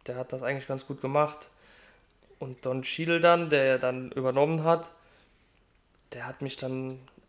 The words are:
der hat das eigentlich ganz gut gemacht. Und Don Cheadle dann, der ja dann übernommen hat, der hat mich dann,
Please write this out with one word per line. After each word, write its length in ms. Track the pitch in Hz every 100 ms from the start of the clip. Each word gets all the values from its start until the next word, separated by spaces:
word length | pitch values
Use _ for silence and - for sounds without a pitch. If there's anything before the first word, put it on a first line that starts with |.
| -
der 100 | 123
hat 160 | 127
das 100 | 131
eigentlich 240 | 127 139 131
ganz 200 | 135 -
gut 160 | 135
gemacht. 480 | 135 143 151 - - _ _ - - _ _ _ _ -
Und 260 | 135 127
Don 180 | 131 131
Cheadle 380 | 127 - 165 170
dann, 300 | 170 170 165
der 140 | 147
ja 140 | 135 131
dann 320 | 127 127 127
übernommen 520 | 135 131 131 151 160
hat, 260 | 160 170 165 - _ _ _ _ _ _ _ _ _ _ _
der 120 | 120 120
hat 140 | 127
mich 160 | 139 -
dann, 420 | 131 131 131 131 - _